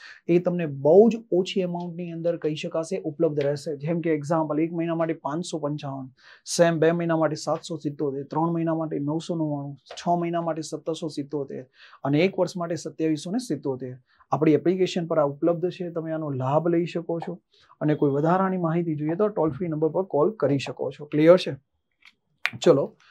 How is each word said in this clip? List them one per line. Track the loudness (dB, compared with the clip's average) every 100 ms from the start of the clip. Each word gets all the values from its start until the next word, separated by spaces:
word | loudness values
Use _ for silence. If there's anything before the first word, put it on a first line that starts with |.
| -20 -10 2
એ | 2
તમને | 2 -2 -4
બહુ | 0 6 8 8
જ | 4 -2
ઓછી | -2 0 -2
amount-ની | -4 -6 -8 -8 -10
અંદર | -6 -4 -2
કહી | -4 -4
શકાશે | -6 -6 -4 -4
ઉપલબ્ધ | -4 0 0 2
રહેશે. | 0 -2 -4 -6
જેમ | -2 -2
કે | 0
એક્ઝામ્પલ, | 0 0 0 0 0
એક | -2
મહિના | -2 -2 -2
માટે | -2
પાંચસો | -4 -4 -6 -6 -6
પંચાવન, | -4 -6 -8 -10 -12 -16 -20 -20 -4
સેમ | 2 4 4
બે | 2
મહિના | 2 0 0
માટે | 0 -2
સાતસો | -4 -4 -6 -8
સિત્તોતેર, | -8 -4 -4 -4
ત્રણ | -6 -2 0
મહિના | 0 -2 -2
માટે | -4 -4
નવસો | -2 -4 -4 -4
નવ્વાણું, | -2 -4 -8 -12
છ | -16 -8 -2
મહિના | 0 0 -2
માટે | -4 -6
સત્તરસો | -6 -8 -6 -6 -6
સિત્તોતેર | -8 -6 -6 -6 -10 -14 _ -20 -8
અને | 0 2
એક | 2 2
વર્ષ | -2 -2
માટે | -6 -6
સત્યાવીસો | -8 -4 -2 -2 -4
ને | -6
સિત્તોતેર. | -4 -6 -4 -6 -8 -14 _ _ -4
આપણી | 2 4
એપ્લિકેશન | 4 4 2 0 0 0
પર | 2
આ |
ઉપલબ્ધ | 2 2 0 0 -2
છે, | -4 -8
તમે | -6 -6
આનો | -4 -4
લાભ | -4 0 2 2
લઈ | 0 0
શકો | -4 -6 -6
છો | -6 -12 _ _ _ -4
અને | 0 2
કોઈ | 2
વધારાની | 2 2 4 2 0
માહિતી | 0 0 -2 -2
જોઈએ | -2 0
તો | 0
ટોલ | 0 -2
ફ્રી | -2 -4
નંબર | 0 0
પર | 0
કોલ | 0 2 2
કરી | 2 0 0
શકો | -2 -6 -8
છો. | -8 -4
ક્લિયર | 4 8 8
છે? | 6 -10 _ _ _ _ _ _ _ _ -6 2
ચલો, | 4 4 4 _ _